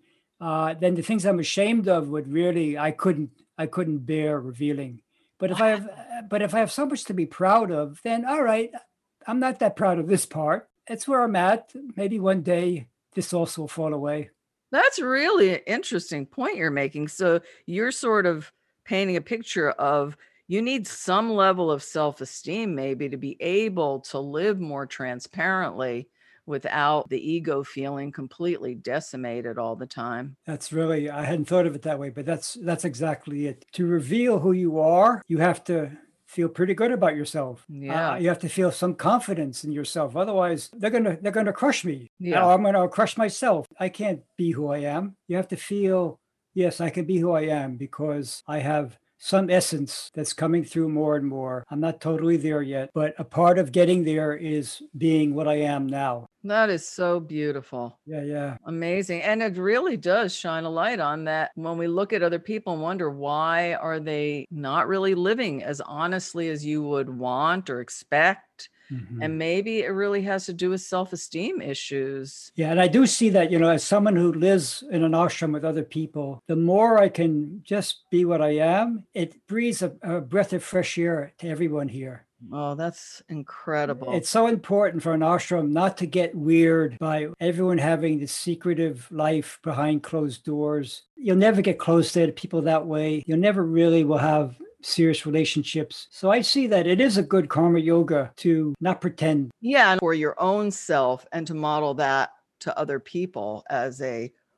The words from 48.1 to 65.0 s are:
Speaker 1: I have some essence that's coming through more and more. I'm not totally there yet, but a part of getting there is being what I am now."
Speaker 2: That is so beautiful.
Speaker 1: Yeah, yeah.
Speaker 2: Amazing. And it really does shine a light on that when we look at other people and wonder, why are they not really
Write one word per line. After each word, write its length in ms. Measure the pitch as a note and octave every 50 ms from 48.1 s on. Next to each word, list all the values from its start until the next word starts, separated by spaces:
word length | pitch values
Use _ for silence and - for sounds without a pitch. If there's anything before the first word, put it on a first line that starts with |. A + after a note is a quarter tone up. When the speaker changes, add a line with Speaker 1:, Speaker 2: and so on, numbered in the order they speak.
| D3 D3 C3+ B2 - - - -
Speaker 1:
I 120 | D3+ D3+
have 380 | C3 C#3+ D3+ D3+ D3 A#2+ - _ _ _ _ _ -
some 280 | - G3 G3 G3 F3
essence 580 | F3+ F3+ - - E3 C#3+ C#3+ C3+ - - - - -
that's 180 | - D3+ - -
coming 300 | - D#3+ D#3+ E3 E3+ D3+
through 260 | - - E3 D#3+ D#3
more 260 | D3+ D3+ D3+ D3+ D3+
and 120 | D3 C#3 C#3
more. 360 | C3+ C3+ C3 C3 B2+ B2+ A#2+ -
I'm 100 | D3 D3
not 220 | D#3+ E3 D#3+ D#3+
totally 360 | - D#3 E3 D#3 D#3+ E3 E3+ D#3
there 260 | C#3 D#3 D3+ D3 C#3+
yet, 260 | C3+ C#3 C3+ C3 -
but 220 | - D#3+ D3+ D3+ D3+ -
a 40 | C#3+
part 360 | - - D#3 F3 F3 F3 F#3
of 120 | F3 C3
getting 320 | B2 F3+ F3 E3+ F#3 F3+ E3
there 300 | D#3 D#3 D#3 D#3 D3+ D3
is 460 | D3+ E3+ D#3 D3+ D3+ C3+ - - - D4 - - C#3
being 380 | D#3+ D#3+ D#3+ D#3 D3+ D3 C#3+
what 120 | D3 D#3 D3+
I 100 | D3+ D3+ D3 D3 C#3+
am 100 | C#3 C#3
now." 400 | C3+ C#3 C#3 C#3 C3 B2 A#2+ A#2+ - _ _ -
Speaker 2:
That 280 | G3+ G3+ A3 A3 G#3
is 120 | F#3 E3 - -
so 320 | - - F3+ F3 F3 F3
beautiful. 800 | E3 D3+ D3+ D3+ D3 D3 C#3 C#3 C3 - C#3 B2 A#2+ A#2+ - _ _ D3
Speaker 1:
Yeah, 160 | D#3 D3+ C#3+
yeah. 340 | D3 D3 D3 C#3+ C#3 B2+ A#2 -
Speaker 2:
Amazing. 560 | - E3 E3 E3 E3+ F3 G3 F#3+ F3+ F3 E3+
And 220 | D3+ G3+ G#3+ A3 A3+
it 140 | G#3+ F3 F3+
really 380 | F#3 G3 A3 B3 E4+ F#4 B3+
does 380 | E3+ D3+ F3 F#3 A3+ A3+ F3+ -
shine 280 | - - F3 D#3+ D#3+ E3
a 80 | D#3+
light 280 | D#3+ E3 F3 A3+ B3+ G3+
on 260 | D#3 C#3+ D3+ D#3+ D#3+
that 260 | D#3 D#3 D#3 D3+ - -
when 240 | E3 D#3+ E3 E3+ E3+
we 80 | E3+ E3+
look 260 | E3+ F3+ G#3 G3+ A3
at 100 | F#3+ F3
other 160 | E3+ E3+ E3
people 340 | E3+ - G#3+ A3 - F#3+ E3+
and 80 | D#3
wonder, 300 | D#3 E3+ F#3+ F#3+ F3 D3
why 640 | C#3 C#3 C#3+ C#3+ D3 D3+ D#3+ E3 E3 E3+ F3 E3+ E3+
are 240 | - - D#3+ D#3+ D#3+
they 480 | D3+ D#3 D3+ D3 D3 D3 D3 C#3+ - -
not 380 | F3 D3 C#3+ C3+ C#3+ E3+ C#3+ C3
really 260 | F#3+ F#3+